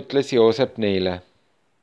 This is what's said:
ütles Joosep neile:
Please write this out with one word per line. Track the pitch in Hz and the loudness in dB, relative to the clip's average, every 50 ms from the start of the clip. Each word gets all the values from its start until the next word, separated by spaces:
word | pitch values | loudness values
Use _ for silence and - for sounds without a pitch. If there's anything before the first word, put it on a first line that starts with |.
ütles | - - - 139 135 - | 0 0 -2 -2 -2 0
Joosep | 135 120 113 113 110 - 131 110 - | 2 2 4 4 2 2 -2 -4 -4
neile: | - 110 104 98 95 92 92 92 90 - _ _ _ _ _ _ _ _ _ _ _ | -4 -2 -2 0 0 -2 -2 -4 -6 -12 _ _ _ _ _ _ _ _ _ _ _